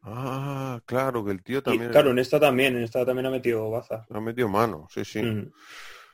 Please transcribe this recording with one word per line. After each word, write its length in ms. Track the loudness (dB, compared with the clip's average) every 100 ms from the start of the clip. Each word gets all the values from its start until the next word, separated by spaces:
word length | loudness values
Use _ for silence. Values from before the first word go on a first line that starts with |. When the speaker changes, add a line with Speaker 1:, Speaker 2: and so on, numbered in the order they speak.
Speaker 1:
Ah, 800 | -12 -8 -6 -6 -6 -6 -6 -8 -2
claro, 380 | 0 0 0
que 80 | -2
el 120 | -4
tío 160 | -4 -4
Speaker 2:
Y, 20 |
Speaker 1:
también 300 | 0 0 4
Speaker 2:
claro, 180 | 6 6
en 80 | 4
esta 200 | 2 4
también, 360 | 6 6 2 2
en 60 |
esta 220 | -2 -2 0
también 220 | 0 -2
ha 20 |
metido 380 | -2 0 0 0
baza. 380 | -4 -6 -10 -8
Speaker 1:
ha 100 | -8
metido 300 | -6 -2 2
mano, 380 | 4 2 0 -10
sí, 140 | -10 -6
sí. 160 | -4
Speaker 2:
Mm. 300 | -2 -4 -6 _ -20 -20 -18 -20 -20